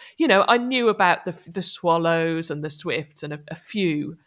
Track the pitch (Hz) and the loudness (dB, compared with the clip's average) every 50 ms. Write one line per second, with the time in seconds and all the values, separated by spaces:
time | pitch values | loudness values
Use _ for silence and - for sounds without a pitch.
0 | - - - - 330 269 190 196 - - 233 240 247 247 262 254 240 220 208 - | -20 -12 -4 0 2 4 6 6 6 4 4 2 2 0 0 0 2 2 2 2
1 | 190 175 170 - - 180 165 - - 170 170 196 175 - - - - 170 165 165 | 2 2 2 0 -2 -10 -12 -12 -14 -12 -8 -6 -4 -4 -6 -2 0 0 2 2
2 | 165 165 165 165 165 165 165 160 165 - 147 147 156 156 151 - - 170 123 156 | 2 0 0 0 0 -2 -2 -4 -6 -6 -8 -6 -6 -6 -6 -2 -2 0 0 -2
3 | 147 - - - 156 147 147 147 - - 160 - - - - 208 190 165 156 147 | -6 -8 -12 -12 -12 -10 -12 -12 -12 -14 -16 -16 -14 -8 -4 -2 0 0 0 -2
4 | 143 151 165 - _ | -4 -8 -12 -16 _